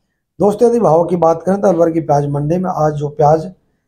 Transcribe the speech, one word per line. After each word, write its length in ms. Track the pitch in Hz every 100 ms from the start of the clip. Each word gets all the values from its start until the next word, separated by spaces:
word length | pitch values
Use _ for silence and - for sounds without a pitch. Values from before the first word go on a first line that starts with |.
| _ _ _ _
दोस्तों 300 | 202 208 240
यदि 120 | 233
भाव 240 | 185 160
की 120 | 170 180
बात 240 | 165 165
करें 180 | 185 202
तो 80 | 202
अलवर 220 | 165 170
की 100 | 165
प्याज 260 | 151 147 143
मंडी 300 | 143 147 180
में 120 | 180
आज 240 | 170 156
जो 140 | 147 147
प्याज 340 | 151 147 160 185 - _ _